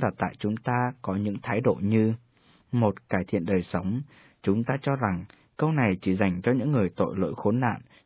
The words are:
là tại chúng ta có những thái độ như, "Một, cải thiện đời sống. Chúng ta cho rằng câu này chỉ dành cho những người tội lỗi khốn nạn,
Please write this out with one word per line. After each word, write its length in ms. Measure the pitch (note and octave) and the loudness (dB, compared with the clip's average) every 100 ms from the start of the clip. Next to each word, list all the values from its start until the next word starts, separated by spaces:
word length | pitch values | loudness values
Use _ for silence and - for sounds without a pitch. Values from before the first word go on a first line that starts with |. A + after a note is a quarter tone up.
là 80 | B2+ - | 0 -2
tại 160 | F2+ - | -4 -2
chúng 180 | G#2 A2 | -4 -4
ta 360 | - B2 B2 - | -2 -2 -2 -4
có 140 | - F#2+ | -4 -2
những 200 | G#2 G2 | -2 -4
thái 180 | - G#2 | -4 0
độ 140 | B2 F#2+ | 0 0
như, 340 | G2 A2 A2 A2+ - _ _ _ _ | 2 4 2 0 -8 _ _ _ _
"Một, 360 | B2 A2 F#2+ - | 2 2 0 -2
cải 160 | F#2+ F2+ | -2 0
thiện 160 | G2+ | -2
đời 180 | E2+ G2 | 0 0
sống. 400 | F2 F2+ F2+ A#2 D3 - - _ | 0 -4 -2 -4 -8 -16 -20 _
Chúng 220 | - G2+ | 0 0
ta 120 | A#2 C#3 | 0 -2
cho 200 | C#3+ C#3 | -2 0
rằng 280 | A2+ F2+ G2 - _ - | 0 -2 -6 -16 _ -2
câu 160 | D3+ | 0
này 200 | D#3 A#2+ F#2 | 2 2 2
chỉ 140 | - | 0
dành 280 | F#2+ G2+ F2+ | 2 2 0
cho 100 | F#2+ | 0
những 200 | B2+ A#2+ | 0 2
người 180 | C#3+ F#2 - | 2 0 0
tội 220 | F#2+ F#2+ | -2 0
lỗi 160 | F2 - | -4 -2
khốn 240 | G#2 A#2 | 0 0
nạn, 200 | B2+ - - - | 0 -2 -10 -20